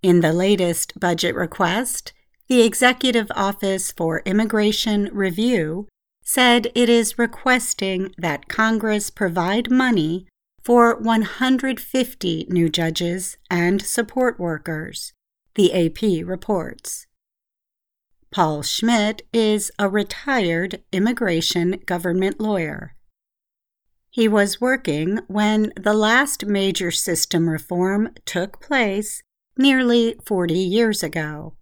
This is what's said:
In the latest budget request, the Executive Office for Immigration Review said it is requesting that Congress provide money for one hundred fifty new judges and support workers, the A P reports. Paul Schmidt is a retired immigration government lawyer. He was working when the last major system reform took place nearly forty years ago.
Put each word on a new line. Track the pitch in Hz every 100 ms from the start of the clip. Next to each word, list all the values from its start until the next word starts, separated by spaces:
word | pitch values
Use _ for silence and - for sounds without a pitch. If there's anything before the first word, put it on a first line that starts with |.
In | 185 175
the | 160
latest | 165 190 202 180 165 - -
budget | 180 170 170 -
request, | 170 - 175 196 254 - - _ _ _ _
the | 254
Executive | 226 226 247 247 262 240 208 -
Office | 196 202 196 190 -
for | - 165 160 -
Immigration | 202 220 214 214 214 233 208 202
Review | 202 190 175 233 233 156 170 208 _ _ _
said | - - 254 240 233 240
it | 240
is | 233 220 -
requesting | 233 - - 247 247 - 190 185 190 -
that | 170 143 -
Congress | - 220 226 220 208 208
provide | - 190 170 175 208 240
money | 254 254 220 156 175 185 _ _ _
for | - 240 233 -
one | 220 226
hundred | 214 - 254 262 262 240
fifty | - 262 247 - 185 160 -
new | 180 165
judges | 165 165 160 175 180 180 - _
and | 175 175 196
support | - - 220 - 254 -
workers, | 175 156 - 156 160 - - _ _ _ _ -
the | 180
A | 185 165
P | - 220 170
reports. | 170 185 - 196 - - - - - _ _ _ _ _ _ _ _ _ _ _ _
Paul | - 160 151
Schmidt | 147 - 226 233 208 214 -
is | 233 220 214 208 -
a | 202
retired | 202 202 - - 262 180 165 185 - _
immigration | 180 208 247 220 165 165 180 170 190 -
government | 175 180 180 190 202
lawyer. | 214 202 160 147 - - _ _ _ _ _ _ _ _ _ _ _
He | - 220
was | 208 202 -
working | 247 262 - 151 160 214 214
when | 202 214 214 214 -
the | 208
last | 214 214 240 285 - 208
major | 202 196 - 175
system | - - 165 - 170 165
reform | 156 - 175 185 202 226 - -
took | 180 190 -
place | - 277 220 196 214 - _ _ _ -
nearly | 269 262 247 240 226 -
forty | - 196 175 165
years | 185 208 226 208
ago. | 160 165 151 151 156 -